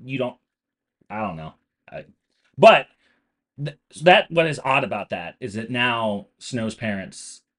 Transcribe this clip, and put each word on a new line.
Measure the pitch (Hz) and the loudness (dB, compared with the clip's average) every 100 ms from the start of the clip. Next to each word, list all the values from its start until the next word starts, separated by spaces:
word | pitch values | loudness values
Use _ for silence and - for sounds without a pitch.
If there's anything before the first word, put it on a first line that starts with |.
you | 123 135 | -12 -6
don't, | 123 - _ _ _ _ _ _ - | -6 -8 _ _ _ _ _ _ -14
I | 104 | -10
don't | 104 82 | -10 -10
know. | 78 - _ _ - | -16 -20 _ _ -18
I, | 80 - _ _ _ _ - | -18 -18 _ _ _ _ 6
but | 208 170 - _ _ _ _ _ _ - | 8 8 4 _ _ _ _ _ _ -12
th-, | 143 - _ - | -12 -12 _ 0
that, | 165 196 - | 6 6 4
what | 160 165 | -2 -2
is | 143 | -2
odd | 135 135 120 | -2 0 -2
about | 104 95 | -6 -8
that | 95 85 - | -10 -10 -12
is | - 101 | -10 -10
that | 113 | -6
now | 123 123 117 110 101 - _ | -2 -2 -2 -2 -4 -8 _
Snow's | - 127 110 107 | -10 -8 -6 -8
parents, | 110 98 92 - - - _ | -8 -8 -10 -16 -20 -20 _